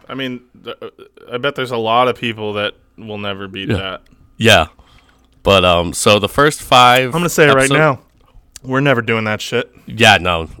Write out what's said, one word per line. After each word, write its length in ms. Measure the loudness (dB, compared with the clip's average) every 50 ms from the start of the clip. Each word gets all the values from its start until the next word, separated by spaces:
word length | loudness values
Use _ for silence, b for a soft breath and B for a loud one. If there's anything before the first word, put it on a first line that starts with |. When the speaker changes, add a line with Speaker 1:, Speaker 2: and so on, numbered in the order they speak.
| _ -14
Speaker 1:
I 60 | -12
mean, 260 | -10 -10 -10 -10 -12 _ _ _ _ -18
th-, 120 | -18 -16 -16
uh, 80 | -16 -20 -18 -20 -20 _ _ -20 -18 -12
I 60 | -10
bet 160 | -6 -6 -6 -4
there's 160 | -6 -8 -6
a 80 | -6
lot 300 | -4 -2 0 2 2 2
of 80 | 0 0
people 360 | -4 -6 -8 -8 -6 -8 -8 -6
that 200 | -6 -6 -6 -8 _ _ _ _
will 220 | -20 -16 -14 -12 -10
never 280 | -10 -10 -10 -10 -12
beat 220 | -14 -12 -10 -6 -4
Speaker 2:
Yeah. 80 | -4
Speaker 1:
that. 240 | -4 -6 -8 -12 -14 _ _ _ _ _ _ _
Speaker 2:
Yeah. 300 | -2 2 4 4 4 2 0 _ b b b b b b b b b b b _ _ 0
But, 200 | 2 2 4 4
um, 280 | 4 2 2 0 -2 -4
so 240 | -2 2 2 2
the 100 | 2 0
first 360 | -2 0 0 0 0 0 -4 -4
five 420 | 2 4 6 6 6 6 4 2 -2
Speaker 1:
I'm 20 |
gonna 180 | -2 -4 -4 -2
say 140 | 2 2 4
it 60 | 4 4
right 40 | 4 2
Speaker 2:
episode- 120 | 2 2
Speaker 1:
now. 220 | 2 2 0 0 -4 _ _ _ _ _ _ _ -20 _ _ -20 -18 -10
We're 160 | -4 -2 0
never 220 | 2 2 2 0 0
doing 220 | -2 -2 -2 -2
that 140 | -4 -4 -6
shit. 320 | -6 -6 -4 -6 -6 -6 _ -20 -20
Speaker 2:
Yeah, 320 | -10 -2 2 6 6 6
no. 320 | 6 4 0 -2 -2 -4 -8 -12 -16